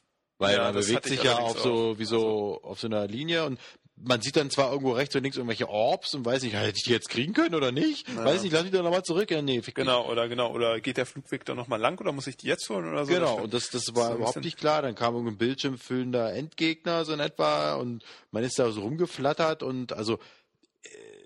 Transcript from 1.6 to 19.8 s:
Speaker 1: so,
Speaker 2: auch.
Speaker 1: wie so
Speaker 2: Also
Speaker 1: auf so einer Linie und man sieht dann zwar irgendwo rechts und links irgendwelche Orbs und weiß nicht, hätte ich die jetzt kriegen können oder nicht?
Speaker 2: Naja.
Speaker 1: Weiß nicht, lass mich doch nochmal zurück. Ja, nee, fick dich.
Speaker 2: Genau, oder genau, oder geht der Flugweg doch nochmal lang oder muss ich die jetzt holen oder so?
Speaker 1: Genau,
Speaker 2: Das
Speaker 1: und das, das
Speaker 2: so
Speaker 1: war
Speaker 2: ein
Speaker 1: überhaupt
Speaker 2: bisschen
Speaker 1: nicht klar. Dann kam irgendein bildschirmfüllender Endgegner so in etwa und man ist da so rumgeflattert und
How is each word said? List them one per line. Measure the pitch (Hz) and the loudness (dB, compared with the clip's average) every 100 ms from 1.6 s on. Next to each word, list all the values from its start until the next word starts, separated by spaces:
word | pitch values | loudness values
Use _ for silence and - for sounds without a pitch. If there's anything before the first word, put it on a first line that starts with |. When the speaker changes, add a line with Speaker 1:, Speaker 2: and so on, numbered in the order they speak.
Speaker 1:
so, | 127 113 113 | 2 2 2
Speaker 2:
auch. | 110 | 0
Speaker 1:
wie | |
so | 107 113 | 0 2
Speaker 2:
Also | 110 107 104 - | 2 2 -2 -4
Speaker 1:
auf | - 101 | -8 -8
so | 113 | -4
einer | 107 101 | -2 -2
Linie | 110 160 165 151 | -4 -2 0 0
und | 123 - - _ - | -4 -12 -20 _ -6
man | 113 120 | 0 0
sieht | 123 | 2
dann | 160 143 | 2 2
zwar | - 135 | 2 2
irgendwo | 139 135 | 2 0
rechts | 120 143 | 2 0
und | 139 | 0
links | 135 131 | -2 -2
irgendwelche | 120 107 113 | -4 -2 0
Orbs | 104 120 180 - | 2 2 2 -2
und | 147 | -4
weiß | 117 131 | 0 0
nicht, | 123 104 | 0 0
hätte | 107 98 | 0 0
ich | |
die | 123 | 2
jetzt | 113 - | 2 0
kriegen | - 147 | -2 0
können | 220 339 | 2 2
oder | 160 131 | 2 0
nicht? | 131 311 285 - | 2 0 -2 -6
Speaker 2:
Naja. | 117 | -2
Speaker 1:
Weiß | 113 185 | 2 2
nicht, | 196 | 2
lass | 156 | 0
mich | 185 | 2
doch | 190 | 0
nochmal | 170 180 | 2 2
zurück. | 180 170 214 | 0 0 0
Ja, | 160 | 0
nee, | 143 120 | 0 0
fick | 110 - | -2 -2
dich. | |
Speaker 2:
Genau, | 131 123 117 | 2 2 2
oder | 117 117 | 0 0
genau, | 120 117 | 0 0
oder | 120 117 113 | 2 0 0
geht | - - | -2 -2
der | 123 | -2
Flugweg | 139 - 135 | -6 -8 -8
doch | - | -6
nochmal | 123 120 110 | -8 -4 0
lang | 120 185 | 0 0
oder | 196 | -4
muss | 139 135 | -4 -6
ich | 127 | -6
die | 123 | -2
jetzt | 170 - | -2 -2
holen | 202 165 | -6 -4
oder | 147 143 | -2 0
so? | |
Speaker 1:
Genau, | 175 160 107 | 2 2 0
Speaker 2:
Das | |
Speaker 1:
und | 107 | -2
das, | 117 - | -4 -4
das | 123 | -6
Speaker 2:
so | 117 | -2
Speaker 1:
war | 117 117 | 0 0
Speaker 2:
ein | 117 | 0
Speaker 1:
überhaupt | 113 | -2
Speaker 2:
bisschen | 147 151 | -2 -6
Speaker 1:
nicht | - | -2
klar. | 151 151 | 2 2
Dann | 135 104 | 0 0
kam | 117 | 0
irgendein | 120 117 104 | 0 -2 0
bildschirmfüllender | 120 135 139 127 - 127 127 123 113 | 0 0 -4 -6 -4 -4 0 0 0
Endgegner | 104 156 - 160 160 175 170 | -2 -8 -2 -2 -2 -2 -2
so | 156 | 0
in | 151 | -2
etwa | 147 - 151 151 151 | -2 0 2 2 2
und | 143 123 117 - - _ | 0 -4 -8 -12 -20 _
man | 107 | -2
ist | 123 - | 0 2
da | 120 | 2
so | 107 | 2
rumgeflattert | 101 160 170 - 131 151 160 156 | -2 -2 -2 0 0 2 2 0
und | 131 131 | -4 -6